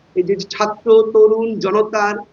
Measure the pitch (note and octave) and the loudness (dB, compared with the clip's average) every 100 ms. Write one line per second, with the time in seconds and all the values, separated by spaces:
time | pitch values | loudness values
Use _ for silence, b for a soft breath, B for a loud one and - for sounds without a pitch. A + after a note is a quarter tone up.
0 | _ F#3 F3+ G3 - - G#3+ G#3+ A#3 A3 | _ -6 -2 -4 -6 -4 -4 -4 2 4
1 | G#3+ A3 G#3+ A3 A3+ G#3+ A3+ G#3+ G#3+ G#3+ | 4 4 4 2 -2 -4 -2 -2 -2 -2
2 | G#3 G#3 G#3+ | -4 -4 -12